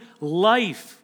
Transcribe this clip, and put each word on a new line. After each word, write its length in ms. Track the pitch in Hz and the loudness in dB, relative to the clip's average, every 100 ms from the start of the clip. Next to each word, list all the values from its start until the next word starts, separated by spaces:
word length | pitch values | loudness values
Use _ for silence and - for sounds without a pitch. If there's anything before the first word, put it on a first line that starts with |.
| - - | -12 -12
life. 800 | 147 170 208 247 214 127 - - | -6 0 2 2 0 -6 -16 -20